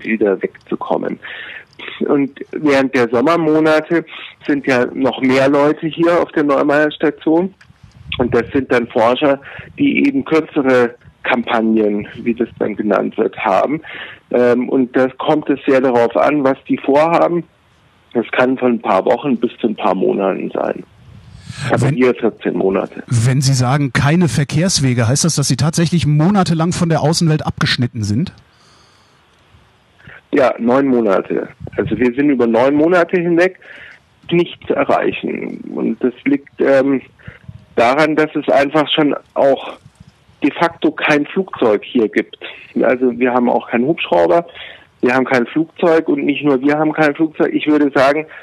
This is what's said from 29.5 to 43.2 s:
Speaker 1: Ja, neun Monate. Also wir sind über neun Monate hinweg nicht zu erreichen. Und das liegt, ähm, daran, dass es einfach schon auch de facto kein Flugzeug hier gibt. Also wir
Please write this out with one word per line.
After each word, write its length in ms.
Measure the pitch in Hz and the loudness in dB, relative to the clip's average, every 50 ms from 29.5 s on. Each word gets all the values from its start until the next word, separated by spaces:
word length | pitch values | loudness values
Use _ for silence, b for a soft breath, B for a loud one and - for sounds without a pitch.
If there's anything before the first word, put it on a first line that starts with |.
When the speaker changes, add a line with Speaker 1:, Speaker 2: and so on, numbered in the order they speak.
| _ _ _ _ _ _ _ _ _ _ B B B B B _ | _ _ _ _ _ _ _ _ _ _ B B B B B _
Speaker 1:
Ja, 240 | - 143 127 117 - | 0 2 2 2 2
neun 300 | - 113 123 127 139 143 | 0 0 2 2 2 2
Monate. 600 | 135 123 120 110 101 92 87 - - 82 - - - - - - - - | 2 2 2 2 2 2 0 0 -2 -4 -6 -6 -8 -12 -16 -18 -8 -6
Also 220 | 127 - - 110 | -4 -4 -2 -2
wir 140 | 104 127 123 120 | 0 0 0 0
sind 140 | 135 143 147 | 0 0 2
über 180 | 135 123 120 | 2 2 2
neun 280 | 117 113 113 127 139 147 | 2 2 4 4 4 4
Monate 440 | 147 156 170 185 180 170 170 190 180 | 2 4 4 4 2 2 2 0 0
hinweg 400 | 170 175 170 165 180 185 185 - B B B B B B B B B _ _ _ - - | 0 2 2 2 2 0 -2 -6 B B B B B B B B B _ _ _ -6 -2
nicht 340 | 170 175 170 - - - - | 0 0 0 0 -6 -10 -6
zu 80 | - - | -4 -2
erreichen. 840 | - 139 - 110 - 104 98 - - - - - - - - - - - 50 - | 0 0 0 0 0 0 -2 -4 -4 -6 -6 -6 -6 -8 -10 -12 -12 -14 -10 -8
Und 280 | - - 117 113 - - | -4 -4 -4 -2 -2 -4
das 100 | 123 - - - | -4 -4 -4 -2
liegt, 360 | 139 143 139 - - _ - | -2 -2 -2 -4 -6 _ -2
ähm, 420 | 139 135 139 135 135 139 139 123 - - _ B B B B B B B - - - _ - | 0 2 2 2 2 2 0 -2 -4 -10 _ B B B B B B B -20 -20 -20 _ -2
daran, 400 | - 117 120 135 151 156 156 151 | 0 2 2 2 2 2 2 2
dass 180 | 156 156 151 - | 0 0 0 -2
es 120 | 151 135 - | -4 0 2
einfach 400 | - 135 143 143 147 156 143 - | 2 2 2 2 0 0 0 0
schon 260 | - 160 151 139 - - - _ - | 0 0 0 0 0 -4 -8 _ -2
auch 420 | - 123 139 131 - - - - - - - _ - - _ _ _ _ _ _ - | 2 2 2 2 0 -4 -10 -16 -18 -20 -20 _ -20 -20 _ _ _ _ _ _ -4
de 100 | - 139 - | -4 -4 -2
facto 380 | - 170 170 - - - 156 | 0 -2 -2 -2 -2 -2 -2
kein 340 | - - - 143 151 147 147 | -2 -2 -2 0 0 0 -2
Flugzeug 560 | - - 190 190 - - - 135 110 104 101 - | -2 -4 -6 -6 -4 -4 -2 0 2 2 0 -2
hier 240 | - - 120 107 | -2 -2 0 0
gibt. 320 | 101 - 113 - - - - B B B B B B B 123 | 0 -2 -4 -4 -6 -8 -20 B B B B B B B 0
Also 380 | 120 117 131 123 131 123 117 | 0 0 0 0 0 -2 0
wir 140 | 117 | 0